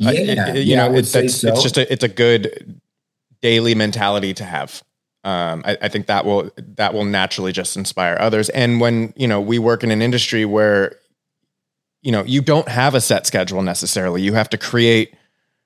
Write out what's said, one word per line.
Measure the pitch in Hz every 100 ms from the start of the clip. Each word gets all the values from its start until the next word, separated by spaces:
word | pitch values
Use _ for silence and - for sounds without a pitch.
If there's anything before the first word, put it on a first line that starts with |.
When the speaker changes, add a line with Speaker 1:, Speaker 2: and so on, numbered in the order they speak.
Speaker 1:
I, | 110
Speaker 2:
Yeah, | 151
Speaker 1:
it, | 202 127 92 139
it, |
you | 139
Speaker 2:
yeah, | 127
Speaker 1:
know, | 127
Speaker 2:
I |
would | 131
Speaker 1:
it's, | 113
Speaker 2:
say | 127
Speaker 1:
that's, | 127 -
Speaker 2:
so. | 113
Speaker 1:
it's | 113
just | 131 135
a, | 123
it's | 131
a | 113
good | 95 120 117 101 - - - _ _ _ _ _ _
daily | 120 113 117
mentality | 110 107 110 101 101 98
to | 92
have. | 95 80 73 - - _ _ _
Um, | 95 90 85 82 101
I, | 104
I | 104
think | 107 98
that | 101
will, | 101 101 87 - - 104
that | 104
will | 107
naturally | 101 101 95 - 95
just | 92 90 95
inspire | 95 - 90 85
others. | 110 110 107
And | 135 120 120
when, | 117 117 113 -
you | 127
know, | 104
we | 104 117
work | 113 113
in | 117
an | 107
industry | 117 123 - 117 107
where, | 107 107 101 98 - _ _ _ _ _ _ _ _ _ _
you | 135
know, | 110
you | 117 135
don't | 143 151 147
have | 120 135
a | 139
set | - 101 -
schedule | 101 92 95
necessarily. | 95 87 85 101 92 90
You | 98
have | 110 107
to | 110
create | - 120 117 113 107 _ _ _ _ _